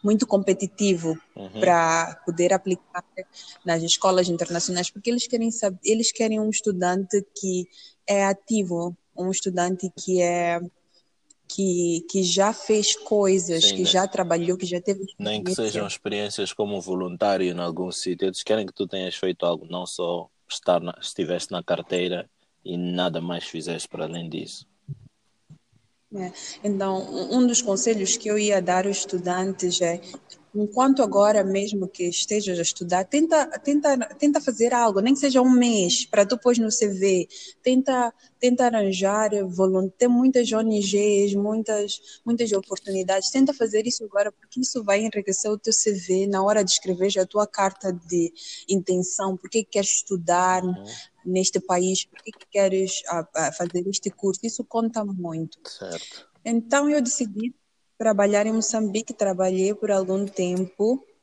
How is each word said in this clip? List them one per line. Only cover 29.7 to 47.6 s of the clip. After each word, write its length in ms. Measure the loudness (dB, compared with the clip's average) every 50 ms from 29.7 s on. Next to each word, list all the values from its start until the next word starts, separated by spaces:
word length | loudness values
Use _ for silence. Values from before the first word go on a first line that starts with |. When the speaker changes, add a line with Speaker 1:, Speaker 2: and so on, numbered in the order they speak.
| 0 0
Speaker 1:
é, 200 | 0 0 -2 -4 -8 -16 -20 -20 _ _ -20 _ _ _
enquanto 520 | -4 -2 -2 0 2 2 4 4 4 4 2
agora 400 | 2 4 4 6 6 6 4 2
mesmo 420 | 2 0 -2 -2 -2 -4 -4 -4
que 160 | -6 -4 -4 -4 -2
estejas 500 | -2 -4 -4 -2 -2 -2 0 -2 -2 -2
a 40 |
estudar, 420 | -2 -2 -4 -6 -2 0 0 0 0
tenta, 420 | _ 2 2 2 4 4 2 2 0 -4 -6
tenta, 360 | -4 0 0 2 2 2 2 2 0 -6 -4
tenta 240 | 0 2 2 2 2
fazer 340 | 0 -2 0 2 2 2 4
algo, 240 | 4 2 4 4 4
nem 160 | 4 4 4
que 60 | 4
seja 200 | 2 4 4 6
um 80 | 6 8
mês, 560 | 6 6 6 4 4 2 2 2 2 0 -2
pra 220 | _ 4 4 4
tu 100 | 4 2
pôr 220 | 0 2 2 4 4
no 100 | 2 0
C 160 | 0 0 0 0
V. 400 | 0 0 2 2 2 2 0 _ -10 -18 -18 -18 -20 _
Tenta, 500 | _ 2 2 4 2 2 2 2 0 -2 -4 _ _ _ _ _
tenta 260 | 2 2 4 4 4
arranjar 640 | 4 4 2 2 2 0 2 2 2 2 2 2 2 0 0 -2
volun-, 420 | -2 0 2 2 4 4 2 0 -2
tem 200 | _ _ 4 4
muitas 420 | 4 6 4 4 4 4 2 2
O 100 | 0 0
N 200 | 0 2 0 0
Gs, 560 | 0 0 2 2 2 4 4 4 4 2 2
muitas, 840 | 0 0 0 -2 -2 -2 -2 -2 -2 -2 -4 -6 -10 _ -20 -20 -10 _
muitas 240 | -2 0 0 0 0
oportunidades. 800 | 0 -2 -2 -4 -12 -10 _ -6 -4 -4 0 0 0 0 0 0
Tenta 240 | 4 4 4 4 4
fazer 320 | 0 -2 2 2 0 0
isso 160 | 0 -4 -4
agora, 300 | -8 -4 -2 0 0 0
porque 260 | _ _ _ _ -6 -4
isso 240 | -4 -2 -4 -4
vai 200 | 0 2 2 2 2
enriquecer 440 | 0 -2 -4 -2 -2 -4 -2 -2 -2
o 80 | -4
teu 160 | -2 0 0
C 200 | 0 2 2 0
V 340 | -2 -2 -2 0 0 2 2
na 160 | 2 0 2
hora 220 | 2 4 4 2 2
de 80 | 2
escrever 380 | 0 -2 0 -2 -2 0 0 0
já 120 | 2 0
a 40 | -2
tua 200 | 0 0 -2 -2
carta 460 | 0 0 0